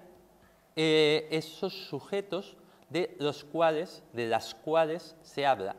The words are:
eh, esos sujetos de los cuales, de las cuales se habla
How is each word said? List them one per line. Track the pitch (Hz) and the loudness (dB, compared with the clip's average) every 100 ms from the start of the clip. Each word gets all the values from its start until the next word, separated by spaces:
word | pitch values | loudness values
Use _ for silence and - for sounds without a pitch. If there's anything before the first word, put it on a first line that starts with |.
| - - _ _ _ _ _ - | -14 -20 _ _ _ _ _ 0
eh, | 156 156 151 151 - | 4 6 6 4 0
esos | 160 160 - 190 - - | -4 -4 -6 -6 -6 -8
sujetos | 143 - 202 196 170 - - - - - | -10 -4 -6 -4 -8 -8 -18 -20 -20 -6
de | 147 143 - | -4 -4 -2
los | 143 139 | -4 -4
cuales, | - 160 165 156 180 - - | -6 2 2 2 -4 -10 -12
de | 117 117 | -4 0
las | 113 - | 0 -2
cuales | - - 160 160 165 - - | -10 0 2 2 -2 -8 -20
se | - - | -14 -2
habla | 139 127 95 | 0 2 -2